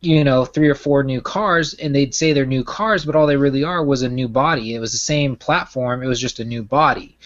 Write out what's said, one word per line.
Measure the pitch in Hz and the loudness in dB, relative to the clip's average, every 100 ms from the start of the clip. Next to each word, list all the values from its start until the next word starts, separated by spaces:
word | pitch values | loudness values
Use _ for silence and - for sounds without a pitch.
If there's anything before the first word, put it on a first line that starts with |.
you | 175 156 | 2 4
know, | 143 131 | 4 2
three | 127 - 151 | 2 2 2
or | |
four | 139 - 143 | 2 2 2
new | 135 131 | 2 -4
cars, | - 190 208 170 151 | -4 -4 0 0 0
and | - 156 | -6 -2
they'd | 139 139 | 0 0
say | - 160 | 0 0
they're | 147 | 2
new | 131 131 | 0 -2
cars, | 120 - 220 202 | -4 -4 0 0
but | 151 156 | 0 2
all | 151 | 4
they | 143 | 4
really | 139 135 | 2 2
are | 151 180 | -2 0
was | 151 135 | 0 0
a | 123 | 0
new | 123 127 | -2 -2
body. | 113 147 156 110 | 0 0 0 -4
It | 117 | -6
was | 113 | -6
the | - | -6
same | - 151 143 127 | -2 0 0 -4
platform, | - 165 165 135 123 123 | -2 -2 -2 -6 -4 -4
it | 131 | -2
was | 120 | -4
just | 123 - | -4 -6
a | |
new | 117 117 | -8 -8
body. | 107 139 151 110 92 _ | -4 2 2 0 -6 _